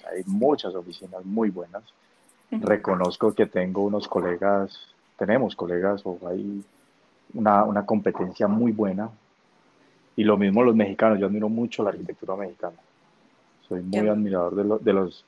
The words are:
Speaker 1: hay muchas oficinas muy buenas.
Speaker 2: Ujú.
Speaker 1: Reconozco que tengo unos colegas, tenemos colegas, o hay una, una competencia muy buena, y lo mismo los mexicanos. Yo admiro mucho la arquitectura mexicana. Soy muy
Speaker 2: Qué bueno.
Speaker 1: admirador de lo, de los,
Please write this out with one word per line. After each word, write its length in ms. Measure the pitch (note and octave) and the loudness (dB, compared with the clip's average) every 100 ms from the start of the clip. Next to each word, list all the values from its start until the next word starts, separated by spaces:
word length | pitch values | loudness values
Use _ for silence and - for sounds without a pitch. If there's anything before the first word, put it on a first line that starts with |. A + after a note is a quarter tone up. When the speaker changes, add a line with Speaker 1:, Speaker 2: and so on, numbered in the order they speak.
| - | -12
Speaker 1:
hay 120 | F2+ F#2 | -10 -4
muchas 480 | G2+ C3+ D3 F#2 | 0 2 0 -4
oficinas 500 | F2+ F2 - F#2 F#2 | -10 -12 -16 -16 -14
muy 260 | F#2+ G#2+ A2 | -6 -2 -2
buenas. 320 | F#2 E2+ G2+ - _ _ _ _ _ _ | -2 -10 -14 -16 _ _ _ _ _ _
Speaker 2:
Ujú. 160 | - G2+ | -6 0
Speaker 1:
Reconozco 680 | G2+ - F#2 F2+ - A2 | 0 2 0 0 0 0
que 140 | G#2+ G2+ | 2 0
tengo 360 | F#2 F#2 G2 | 0 -2 -2
unos 240 | G2+ G#2 - | -2 -2 -4
colegas, 800 | F#2+ F2 F2 G2 G2+ G2 - - _ _ - | -2 -2 0 0 0 -2 -8 -20 _ _ -6
tenemos 380 | G2 B2 G#2+ | 0 0 0
colegas, 480 | - F2 F2 G2 G2+ | -4 -4 -2 0 -2
o 140 | F#2+ F2+ F2 | -6 -10 -8
hay 360 | F#2+ G2+ G2+ - _ _ _ _ _ - | -6 -6 -8 -12 _ _ _ _ _ -14
una, 280 | - G#2+ G2+ | 0 4 6
una 220 | G#2+ G#2 G2+ | 4 0 0
competencia 640 | G#2+ G2 - F#2 - G#2 | 0 0 -2 -4 0 0
muy 240 | A2 A#2+ | 2 2
buena, 360 | A2 G2+ F#2 A2+ - _ _ _ _ _ _ _ _ _ - | 2 0 -2 -6 -12 _ _ _ _ _ _ _ _ _ 0
y 80 | |
lo 120 | G#2+ G2+ | 4 4
mismo 280 | G2 G#2+ | 4 6
los 100 | B2 | 6
mexicanos. 440 | A2 G2+ G2 A2 G2+ | 6 2 2 4 4
Yo 60 | G2 | 2
admiro 220 | G#2 G#2+ | 0 -2
mucho 340 | A2+ A#2 - | -2 -4 -2
la 60 | G2+ | -4
arquitectura 440 | F2+ F2+ - - F#2+ | -4 -10 -12 -10 -8
mexicana. 400 | F#2+ E2+ F2 E2+ _ _ _ _ _ _ _ _ _ | -8 -10 -12 -12 _ _ _ _ _ _ _ _ _
Soy 120 | F2+ | -8
muy 100 | F2+ | -4
Speaker 2:
Qué 60 | G#2 | 0
bueno. 140 | G#2+ | 2
Speaker 1:
admirador 400 | G#2 G#2 F#2 F2 F#2 | 0 0 0 0 0
de 80 | |
lo, 140 | G2+ G#2+ | 0 2
de 140 | A2 | 2
los, 320 | F#2+ F2+ - | 2 0 -6